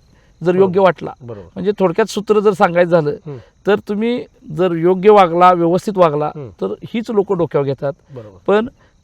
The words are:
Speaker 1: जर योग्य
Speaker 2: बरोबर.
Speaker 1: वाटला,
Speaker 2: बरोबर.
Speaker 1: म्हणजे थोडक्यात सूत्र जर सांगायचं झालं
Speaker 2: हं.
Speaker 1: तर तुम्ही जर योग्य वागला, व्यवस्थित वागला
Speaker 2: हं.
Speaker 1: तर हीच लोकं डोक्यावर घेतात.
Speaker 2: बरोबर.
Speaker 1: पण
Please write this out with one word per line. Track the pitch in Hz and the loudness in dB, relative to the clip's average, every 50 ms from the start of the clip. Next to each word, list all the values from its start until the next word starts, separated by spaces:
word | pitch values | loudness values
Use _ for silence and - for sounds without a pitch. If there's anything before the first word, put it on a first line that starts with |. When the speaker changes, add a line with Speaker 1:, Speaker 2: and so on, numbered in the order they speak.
| _ _ _ _ _ _ _ _ 160 | _ _ _ _ _ _ _ _ -2
Speaker 1:
जर | 170 180 | -2 2
योग्य | 180 196 190 170 196 | 2 2 2 2 2
Speaker 2:
बरोबर. | |
Speaker 1:
वाटला, | 196 180 165 - 170 156 - - | 2 2 0 0 -8 -14 -16 -16
Speaker 2:
बरोबर. | 139 120 113 101 92 85 _ | -18 -18 -16 -16 -18 -18 _
Speaker 1:
म्हणजे | 190 180 196 208 - | -6 -4 -4 -2 0
थोडक्यात | 190 180 165 - 220 196 | 0 0 0 0 -2 -2
सूत्र | - 214 196 - 214 214 | -4 -8 -4 0 0 2
जर | 196 214 | 2 0
सांगायचं | 202 - 208 180 170 175 180 170 | 2 2 0 0 2 2 2 2
झालं | 170 170 151 147 | 2 2 0 0
Speaker 2:
हं. | - - - 156 143 123 - _ _ _ _ - | -4 -6 -12 -16 -16 -16 -18 _ _ _ _ -2
Speaker 1:
तर | 202 202 | -2 -2
तुम्ही | - - 208 202 220 240 240 - - - _ _ _ - 156 | -2 -6 -6 -4 -4 -4 -4 -4 -8 -12 _ _ _ -14 -6
जर | 156 180 185 | -2 -2 -2
योग्य | 170 165 160 175 190 190 180 208 | -2 0 0 0 0 2 4 6
वागला, | 214 208 190 170 165 175 180 180 | 6 6 6 4 4 4 4 4
व्यवस्थित | 185 175 170 165 175 185 - - 190 185 | 4 4 2 0 0 0 -2 -4 2 2
वागला | 180 165 143 151 151 151 - | 2 2 2 0 -4 -6 -8
Speaker 2:
हं. | 151 139 113 92 _ | -10 -16 -18 -12 _
Speaker 1:
तर | 185 190 208 - - | -8 -8 -8 -10 -14
हीच | 151 - 226 220 - | -10 -8 -8 -8 -4
लोकं | 233 202 190 - 202 170 | -2 -2 -2 -2 -2 -2
डोक्यावर | 170 139 - 151 143 135 | -2 -2 -2 -2 -2 -2
घेतात. | 139 - - 139 135 - _ _ | -4 -6 -6 -8 -8 -10 _ _
Speaker 2:
बरोबर. | 143 123 110 104 - - _ - | -20 -18 -18 -20 -20 -10 _ 0
Speaker 1:
पण | 196 208 226 254 - _ _ _ _ _ | 0 0 0 -4 -10 _ _ _ _ _